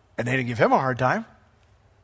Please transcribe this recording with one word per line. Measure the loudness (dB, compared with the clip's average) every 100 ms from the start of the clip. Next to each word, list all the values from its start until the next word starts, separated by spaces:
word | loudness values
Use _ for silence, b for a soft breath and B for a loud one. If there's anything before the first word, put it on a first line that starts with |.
| _ -8
and | -4
they |
didn't | -2 -4
give | 0
him | 2
a | 4
hard | 0 0
time. | 0 0 -6 -20 _ _ _ _ _ _